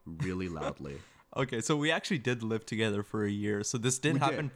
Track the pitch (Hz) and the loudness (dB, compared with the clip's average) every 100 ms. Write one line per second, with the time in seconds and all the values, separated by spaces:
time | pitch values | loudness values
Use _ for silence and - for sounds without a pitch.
0 | 82 80 92 92 92 80 - 71 71 69 | -10 -4 -2 -2 -2 -2 -4 -6 -8 -10
1 | - - - - 135 117 - 151 151 170 | -14 -20 -10 -4 -2 -2 0 2 2 2
2 | - 165 123 120 110 113 - 110 110 101 | 0 0 0 0 0 -2 -2 0 2 2
3 | 101 107 104 104 104 101 104 123 123 123 | -2 0 0 0 0 0 0 0 2 2
4 | 147 143 139 131 143 | 2 4 2 0 -4